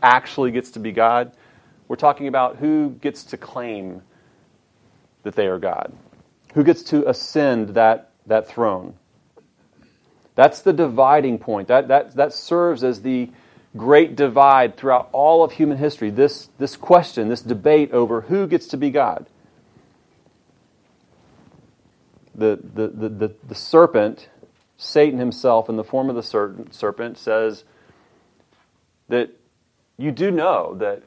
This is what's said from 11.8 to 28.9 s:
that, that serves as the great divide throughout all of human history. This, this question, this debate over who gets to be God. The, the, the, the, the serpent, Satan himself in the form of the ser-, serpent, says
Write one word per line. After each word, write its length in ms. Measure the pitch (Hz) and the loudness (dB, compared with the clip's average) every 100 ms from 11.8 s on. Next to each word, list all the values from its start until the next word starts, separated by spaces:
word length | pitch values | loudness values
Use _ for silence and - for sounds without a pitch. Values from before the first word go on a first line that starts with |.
| 123 | 4
that, 260 | 139 - 127 | 2 2 -2
that 180 | 147 | -2
serves 480 | 147 - 170 175 147 | -2 -4 0 0 0
as 200 | 127 113 | -2 -4
the 280 | 120 127 123 - _ _ _ 107 | -4 -4 -6 -12 _ _ _ -10
great 400 | 113 147 165 131 | 4 6 6 0
divide 640 | 143 117 139 135 123 - | -2 4 6 6 4 -2
throughout 320 | 135 127 123 | 0 0 0
all 320 | 131 147 165 | 0 4 4
of 80 | 160 | 2
human 260 | - 156 139 | 2 -2 0
history. 340 | 147 147 110 | -4 -4 -6
This, 360 | 104 143 - - _ | 2 0 0 -18 _
this 200 | 139 - | -10 -10
question, 500 | - 175 170 - 110 | 4 4 4 -6 -6
this 140 | 120 | -6
debate 500 | - 117 117 151 147 | -6 -2 2 2 2
over 300 | 123 120 113 | 0 0 -2
who 260 | 107 190 196 | -4 -4 -2
gets 200 | 165 - | -4 -4
to 100 | 135 | -6
be 120 | 143 | -4
God. 360 | 139 123 82 - _ _ _ _ _ _ _ _ _ _ _ _ _ _ _ _ _ _ _ _ _ _ _ _ _ _ _ _ _ _ - | 0 -2 -4 -12 _ _ _ _ _ _ _ _ _ _ _ _ _ _ _ _ _ _ _ _ _ _ _ _ _ _ _ _ _ _ -4
The, 220 | 107 104 | -2 -2
the, 280 | - - 107 | -8 -8 -8
the, 200 | - 110 | -6 -10
the, 260 | 107 107 - 131 | -6 -8 -8 -18
the 80 | 110 | -16
serpent, 720 | - 160 - 117 104 104 - _ _ _ _ _ | 0 4 4 4 -2 -4 -20 _ _ _ _ _
Satan 440 | - 156 151 127 | -6 0 0 0
himself 500 | 123 117 131 113 110 | -6 -4 0 0 -2
in 80 | 110 | -8
the 80 | 107 | -6
form 240 | 131 135 | -6 -4
of 80 | 120 | -6
the 40 | |
ser-, 440 | 110 110 101 95 - | -6 -4 -4 -8 -20
serpent, 480 | - 104 101 117 110 | -8 -8 -6 -12 -12
says 460 | - 110 110 104 _ _ _ _ _ _ _ _ _ _ _ _ _ | -4 -2 -2 -6 _ _ _ _ _ _ _ _ _ _ _ _ _